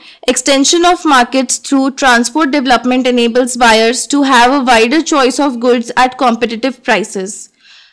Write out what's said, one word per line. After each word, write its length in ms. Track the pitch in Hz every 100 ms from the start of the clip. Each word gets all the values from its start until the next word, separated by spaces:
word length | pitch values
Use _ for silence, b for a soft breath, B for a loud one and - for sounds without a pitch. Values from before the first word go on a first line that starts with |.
| B B -
extension 560 | 254 - 277 277 339 349
of 140 | 359 311
markets 480 | 269 247 269 254 -
through 300 | - 277 269
transport 640 | 269 269 240 240 311 320
development 520 | 294 254 233 247 254 254
enables 500 | 247 233 240 254 240
buyers 500 | 240 220 226 247 -
to 180 | 285 269
have 200 | 254 247
a 120 | 285
wider 380 | 247 226 233 311 -
choice 280 | 302 254 254 285
of 120 | 240
goods 320 | 247 247 226 -
at 200 | 254 254
competitive 520 | 254 226 233 226 262 254 -
prices। 420 | 214 214 202 190 - - b b b b